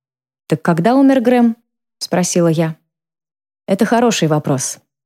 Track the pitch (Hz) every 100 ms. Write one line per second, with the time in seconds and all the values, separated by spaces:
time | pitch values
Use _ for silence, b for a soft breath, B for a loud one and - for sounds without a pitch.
0 | _ _ _ _ - 156 - 165 208 269
1 | 269 269 226 247 233 226 _ _ _ -
2 | - 180 175 180 170 160 160 160 _ _
3 | _ _ _ _ _ _ - 196 208 233
4 | 233 - 160 151 147 135 - - _ _